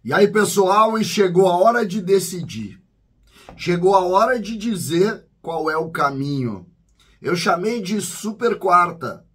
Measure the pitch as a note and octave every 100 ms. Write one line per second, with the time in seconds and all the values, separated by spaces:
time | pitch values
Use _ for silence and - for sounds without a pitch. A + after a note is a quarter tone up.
0 | A2+ D#3+ G3+ G#3+ G3+ G3+ F#3 G3+ A3 A3
1 | G#3 - F#3 E3+ F#3+ F3 A3 A#3+ G#3+ G#3
2 | F3+ G3 - F3+ C#3 A2 G2+ - _ _
3 | _ _ _ _ - - - F3 F#3 F#3+
4 | F3+ F#3 A3+ B3 G3+ A3+ A3+ F#3+ B2+ E3
5 | G#3 A3+ _ _ E3 E3 D#3 D#3+ D#3+ E3
6 | D3 C3+ C#3+ C#3 A#2+ G2 F2 _ _ _
7 | _ _ C3 E3+ G3+ E3+ G#3 A#3+ F3+ G#3
8 | E3+ - G#3 G#3+ A#3 G3+ F#3 F3 E3+ E3+
9 | A#2+ - _